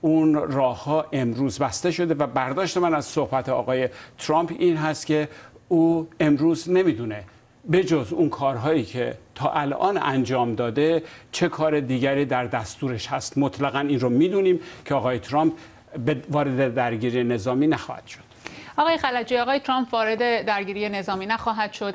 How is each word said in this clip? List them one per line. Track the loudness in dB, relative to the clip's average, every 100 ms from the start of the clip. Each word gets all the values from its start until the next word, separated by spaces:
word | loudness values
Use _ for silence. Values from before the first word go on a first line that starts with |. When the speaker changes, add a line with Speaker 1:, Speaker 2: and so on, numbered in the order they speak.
Speaker 1:
اون | 2 4 4
راه‌ها | 2 0 0 0 0 -2 -2 0
امروز | -2 -2 0 -2 0
بسته | -2 0 -2
شده | 0 0
و | 0 0
برداشت | 0 -2 -2 -2 0
من | 2
از | 2
صحبت | 0 -2 0 -2 0
آقای | -2 0 0 0 -4 -20 -14
ترامپ | 0 2 2 2
این | 2 2
هست | 0 -4 0
که | 0 -2 -8 -20 -20 _
او | 2 4 2 -2 0
امروز | 2 4 4 2 2
نمی‌دونه | 2 2 0 -4 -8 -14 -20 _ _
به | 0 2
جز | 4 0 0
اون | 0 0
کارهایی | 2 -2 0 0 0
که | 0 -4 -4 -6 -16
تا | -4 -2
الان | 0 -2 0 0 0
انجام | 0 0 0 0 0
داده | 0 -2 0 2 2 -2 -18 -12
چه | -2 -2
کار | 0 2 2
دیگری | 0 0 2 0
در | 0 -2
دستورش | -2 -4 -6 -6 -4 -4 -4
هست. | -6 -4 0
مطلقاً | -2 0 -2 0
این | 0 0
رو | 2
می‌دونیم | 4 4 4 2 2 -2 -18
که | -2
آقای | 0 0 -2
ترامپ | -2 2 2 0 -16 -20 -16 -6
به، | -2 -2 -2
وارد | -2 0 2 0
درگیری | 2 -2 0 -2 0
نظامی | 0 0 0 2 2
نخواهد | 0 -4 -14 -14
شد. | -20 -20 -18 -18 -16 -10 0
Speaker 2:
آقای | 2 2
خلجی، | 0 -2 -2 0
آقای | 2 0
ترامپ | 0 0 0
وارد | 0 0 0 0 0 0
درگیری | -2 -2 -4 -4
نظامی | -4 -4 -4 -2
نخواهد | -2 -2 -2 -4
شد. | -4 -6